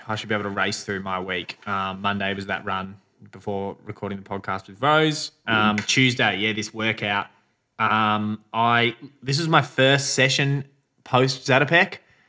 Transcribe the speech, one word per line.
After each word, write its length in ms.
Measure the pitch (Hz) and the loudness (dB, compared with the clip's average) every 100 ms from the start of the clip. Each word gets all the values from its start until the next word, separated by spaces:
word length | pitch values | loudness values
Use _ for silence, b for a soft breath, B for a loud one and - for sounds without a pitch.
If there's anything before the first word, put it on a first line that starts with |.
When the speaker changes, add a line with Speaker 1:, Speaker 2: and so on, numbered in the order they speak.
| - | -8
Speaker 1:
I 60 | 107 | -8
should 120 | 107 | -4
be 60 | |
able 100 | 107 | -4
to 60 | 101 | -4
race 320 | 98 98 98 | -2 -4 -4
through 160 | - 98 | -6 -6
my 180 | 95 92 | -6 -6
week. 380 | 95 90 90 - 104 | -4 -6 -8 -12 -6
Um, 320 | 98 95 92 | -4 -4 -4
Monday 320 | 101 101 98 | -4 -2 -4
was 120 | 98 98 | -4 -6
that 180 | 95 | -6
run 320 | 101 95 95 98 _ _ 101 | -6 -6 -8 -14 _ _ -20
before 460 | 95 107 98 98 78 | -14 -8 -6 -6 -10
recording 340 | - 104 101 98 | -14 -10 -8 -10
the 60 | 95 | -8
podcast 380 | 98 - 98 - | -10 -6 -8 -8
with 120 | 98 | -4
Rose. 520 | 135 156 156 151 - - 107 | 2 4 4 0 -6 -10 0
Um, 300 | 110 107 104 | 2 4 2
Speaker 2:
Mm. 100 | - | 2
Speaker 1:
Tuesday, 520 | - 131 123 113 95 | 4 4 4 0 2
yeah, 140 | 110 | -2
this 200 | 104 101 | -4 -6
workout. 520 | 110 110 113 104 101 - _ _ _ _ - | -4 -4 -2 -2 -2 -4 _ _ _ _ -4
Um, 640 | 110 107 107 107 107 107 _ | 0 2 2 2 -2 -6 _
I, 420 | 113 117 120 117 113 139 - | 0 2 4 2 -2 -14 -12
this 160 | 127 139 | -4 -2
was 100 | 160 | 2
my 120 | 160 | 2
first 520 | 135 - 135 139 - | 2 2 4 4 2
session 500 | - 131 135 139 143 - _ _ _ | 0 2 2 0 -2 -4 _ _ _
post 420 | - 127 131 135 - | -2 2 2 0 2
Zatopek. 520 | 131 143 170 185 - _ _ | 2 4 4 2 -2 _ _